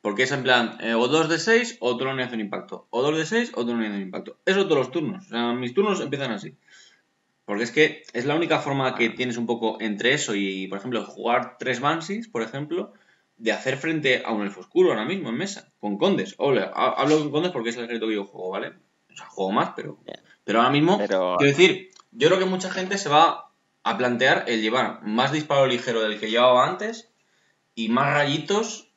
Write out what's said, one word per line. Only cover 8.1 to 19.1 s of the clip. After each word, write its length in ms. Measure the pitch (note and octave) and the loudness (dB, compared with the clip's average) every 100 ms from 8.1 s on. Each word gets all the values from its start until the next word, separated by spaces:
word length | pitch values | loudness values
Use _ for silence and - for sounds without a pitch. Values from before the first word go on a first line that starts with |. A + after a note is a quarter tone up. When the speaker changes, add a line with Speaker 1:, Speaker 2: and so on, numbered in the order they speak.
Speaker 1:
es 120 | A#2 | -6
la 100 | C3+ D#3 | -2 -2
única 220 | D#3+ D3+ | 0 0
forma 340 | C#3+ C3+ C3 | 0 0 0
que 120 | B2 A2+ | 0 -2
Speaker 2:
Ah. 60 | A#2+ | 0
Speaker 1:
tienes 200 | B2+ A#2 | -4 -4
un 100 | A#2 | -2
poco 320 | A2+ A2+ G#2 | 0 -2 -2
entre 320 | A2 G2+ A#2 | -4 0 2
eso 200 | C#3 - | 2 0
y, 320 | G2+ G2 F#2+ F#2+ | -2 -2 -4 -6
por 100 | G2 | -8
ejemplo, 260 | B2+ A#2 | -6 -6
jugar 520 | G2 - A#2 B2 A#2 - | -6 -6 0 0 -2 -8
tres 220 | B2+ A#2 | -6 -2
Banshees, 480 | C#3+ E3 D#3+ G#3 - | -2 -2 -4 -8 -6
por 140 | A#2+ | -6
ejemplo, 500 | A2 C3+ D3 E3+ A3 _ _ _ _ _ | -6 -8 -6 -6 -8 _ _ _ _ _
de 160 | A2+ | -2
hacer 240 | G#2 C3 C#3 | -2 -2 -4
frente 440 | D#3+ D#3+ C#3 B2 | -2 0 2 0
a 80 | - | 0
un 100 | G#2+ | -4
elfo 180 | G2+ G2 | -4 -8
oscuro 300 | - E3+ F3+ | -2 4 4
ahora 140 | A2+ | 4
mismo 240 | A#2 F#3+ A2 | -2 -4 -4
en 60 | A#2+ | -6
mesa, 360 | G3 - - _ | -6 -10 -16 _
con 180 | G#2 G2+ | -6 0
condes. 360 | F#3 D#3+ F#2+ - | 2 2 -2 -2
Ole, 240 | C#3+ B2 | 2 2
ha-, 320 | F#2 - B2 - | 0 -2 -2 0
hablo 180 | C#3+ D#3 | 2 2
con 120 | D3 | 2
condes 220 | D3 F3+ | -2 -2
porque 180 | C#3 A2+ | -2 -6
es 60 | A#2+ | -6
el 80 | |
ejército 240 | A#2 A#2 A2+ | -8 -4 -2
que 60 | |
yo 100 | G#2 | -2
juego, 260 | G2 - F#2 | -4 -10 -8
¿vale? 240 | G2 C3 - _ _ _ | -6 -8 -14 _ _ _